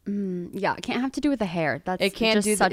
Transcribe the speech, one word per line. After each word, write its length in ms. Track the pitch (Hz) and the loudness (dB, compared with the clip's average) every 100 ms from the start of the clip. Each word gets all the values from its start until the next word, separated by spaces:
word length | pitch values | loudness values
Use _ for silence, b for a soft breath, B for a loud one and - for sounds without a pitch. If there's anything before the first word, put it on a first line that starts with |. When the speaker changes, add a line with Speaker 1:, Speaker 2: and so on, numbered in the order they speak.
| - | -6
Speaker 1:
Mm, 420 | 202 190 180 175 | -4 -4 -4 -6
yeah, 220 | 196 190 - | -4 -2 -2
it 60 | |
can't 200 | - 240 | -2 -2
have 100 | 262 | -2
to 100 | 269 | 0
do 80 | 294 | 0
with 100 | 277 | 0
the 60 | 190 | 0
hair. 360 | 170 156 131 - | 0 0 -2 -4
That's 160 | 185 | 0
Speaker 2:
It 140 | 196 - | 0 2
can't 220 | 226 214 | 2 4
Speaker 1:
just 80 | 208 | 4
Speaker 2:
do 100 | 202 | 2
Speaker 1:
such 140 | 190 | 2